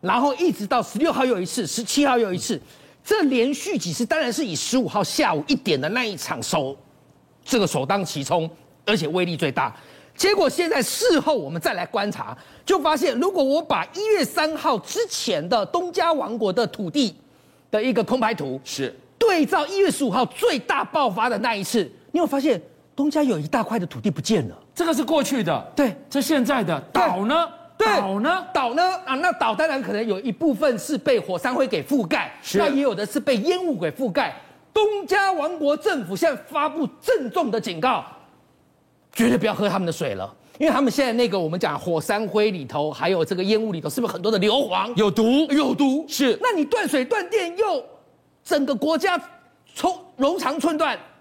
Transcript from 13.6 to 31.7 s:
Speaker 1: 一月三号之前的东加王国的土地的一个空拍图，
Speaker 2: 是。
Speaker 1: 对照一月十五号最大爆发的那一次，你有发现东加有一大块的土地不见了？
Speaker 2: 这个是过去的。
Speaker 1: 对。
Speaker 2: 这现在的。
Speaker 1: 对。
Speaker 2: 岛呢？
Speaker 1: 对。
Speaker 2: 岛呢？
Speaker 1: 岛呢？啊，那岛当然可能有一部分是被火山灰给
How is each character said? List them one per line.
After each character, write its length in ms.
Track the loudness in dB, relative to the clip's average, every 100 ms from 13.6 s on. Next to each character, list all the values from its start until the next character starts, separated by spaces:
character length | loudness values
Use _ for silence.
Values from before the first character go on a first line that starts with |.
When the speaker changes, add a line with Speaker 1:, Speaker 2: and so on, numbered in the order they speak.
| 0 -2 -4 -4
Speaker 1:
一 100 | 2 2
月 80 |
三 320 | 2 0 -2 0
号 220 | 0 0
之 200 | -2 -4 -4
前 400 | -4 -2 -2 0
的 160 | 0 0
东 260 | -2 -2
加 220 | 0 2
王 240 | 2 -2 -2
国 160 | -2
的 140 | 0 -2
土 200 | -2 -4
地 280 | 0 -2 -2 _ _ _ _ _
的 100 | 0
一 100 | 2
个 120 | 0
空 160 | 0 0
拍 120 | 0
图， 300 | -2 -6 -8
Speaker 2:
是。 320 | -10 -6 -6 -8 _ _
Speaker 1:
对 260 | 2 4
照 220 | 4 2 0
一 120 | 2
月 120 | 2
十 140 | 2
五 80 | 0
号 120 | 0 0
最 340 | 0 0 0
大 240 | -2 -2
爆 260 | 0 0 0
发 180 | 2 0
的 100 | 0
那 160 | -2 -2
一 80 |
次， 280 | -2 -2 -2 -6 -6
你 80 | -2
有 80 | 0
发 120 | 0
现 220 | 2 0 -2 _ _ -2
东 140 | 0
加 140 | 2
有 160 | 2 0
一 80 | -2
大 160 | -2
块 160 | -2 -4
的 60 | -6
土 120 | -4
地 100 | -4
不 120 | -4
见 260 | 0 0 0
了？ 60 | -10 -20 -4
Speaker 2:
这 100 | -2
个 80 |
是 100 | 0
过 200 | 0 0
去 200 | 0 0
的。 280 | 0 -2 -4 0
Speaker 1:
对。 200 | 0 0 -6
Speaker 2:
这 120 | -4
现 220 | 0 2
在 200 | 2 0
的。 160 | 0 -2 -2
Speaker 1:
对。 80 | 2
Speaker 2:
岛 240 | 2 2 2
呢？ 240 | 2 0 -6 -20 0
Speaker 1:
对。 120 | 2 2
Speaker 2:
岛 220 | 0 0
呢？ 260 | 0 0 -2
Speaker 1:
岛 200 | -2 0 2
呢？ 200 | 2 0 -4
啊， 80 | -2
那 160 | 0
岛 240 | 0 0 0
当 120 | 0
然 140 | 0
可 100 | -4
能 140 | -4 -2
有 120 | -2
一 120 | -4
部 220 | 0 0
分 240 | 2 2 0
是 180 | -2 -2
被 240 | 2 0
火 200 | 0 -4
山 120 | -2
灰 140 | 0
给 180 | 0